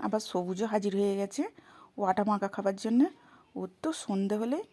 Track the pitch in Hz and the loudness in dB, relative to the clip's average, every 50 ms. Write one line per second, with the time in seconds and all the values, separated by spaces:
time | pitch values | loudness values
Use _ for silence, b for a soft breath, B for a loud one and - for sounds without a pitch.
0 | 226 202 214 214 - - - 180 180 185 185 185 226 214 214 208 202 202 190 202 | 0 0 0 -2 -2 -2 -2 -2 -2 -2 -2 -2 0 0 0 0 0 2 2 2
1 | 202 202 196 196 202 196 - 285 330 453 B B B B B B B B B - | 2 2 2 0 -2 -2 -2 -4 -4 -4 B B B B B B B B B -2
2 | 202 185 190 208 202 214 208 196 202 196 - 202 196 196 196 196 - 220 233 247 | 0 2 2 2 2 2 2 0 0 -4 -4 -2 0 0 -2 0 0 2 4 6
3 | 302 339 B B B B B B B B - 185 185 185 - _ - 320 320 - | 4 4 B B B B B B B B -10 -8 -8 -8 -10 _ -6 -4 -4 -4
4 | - - 196 196 196 196 208 214 226 240 285 359 440 - | -4 -2 -2 0 0 0 0 -2 -2 -2 -2 -4 -4 -8